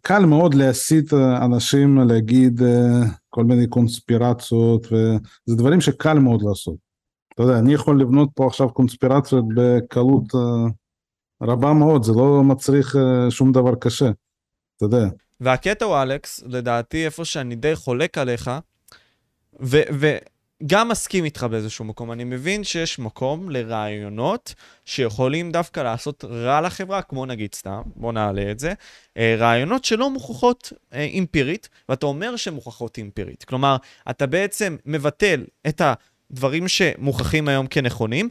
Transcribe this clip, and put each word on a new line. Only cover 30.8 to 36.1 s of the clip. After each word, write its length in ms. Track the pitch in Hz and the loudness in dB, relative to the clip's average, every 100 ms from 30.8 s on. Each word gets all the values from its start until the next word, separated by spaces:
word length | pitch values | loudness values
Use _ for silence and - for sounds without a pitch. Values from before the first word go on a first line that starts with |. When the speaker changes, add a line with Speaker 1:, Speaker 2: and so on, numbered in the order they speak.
| _ | _
Speaker 2:
אה, 160 | 127 151 190 | -8 -6 -4
אמפירית, 500 | 180 156 131 170 - _ - | -2 0 -2 -4 -12 _ -8
ואתה 180 | 131 147 | -4 -4
אומר 300 | 143 - 240 | -4 -8 -8
שהן 180 | - | -10
מוכחות 440 | 147 117 - 117 - | -12 -16 -14 -12 -12
אמפירית. 460 | 101 101 92 - | -14 -12 -14 -16
כלומר, 320 | - 127 139 131 - _ - | -8 -2 0 0 -4 _ -14
אתה 160 | 127 139 | -6 -2
בעצם 500 | 170 196 - 202 156 - | -2 -2 -4 -6 -6 -8
מבטל 580 | 156 143 - 208 151 - _ 151 | -4 -4 0 0 0 -4 _ -6
את 140 | 151 160 117 _ | 0 0 -2 _